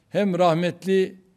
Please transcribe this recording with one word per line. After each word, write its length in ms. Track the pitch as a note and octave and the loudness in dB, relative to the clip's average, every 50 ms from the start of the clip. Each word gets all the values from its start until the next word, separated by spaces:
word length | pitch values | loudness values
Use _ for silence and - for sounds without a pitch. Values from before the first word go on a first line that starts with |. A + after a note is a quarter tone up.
| _ _ | _ _
hem 300 | - F3 G#3 G3+ F3+ E3+ | -4 -2 -2 -2 0 2
rahmetli 840 | F3+ F3 D#3+ E3 F3+ F3 E3+ F3 - F#3 F#3+ F#3+ F#3+ F#3+ - - _ _ _ | 2 2 2 2 -2 -4 -6 -6 -4 0 0 0 0 -2 -6 -16 _ _ _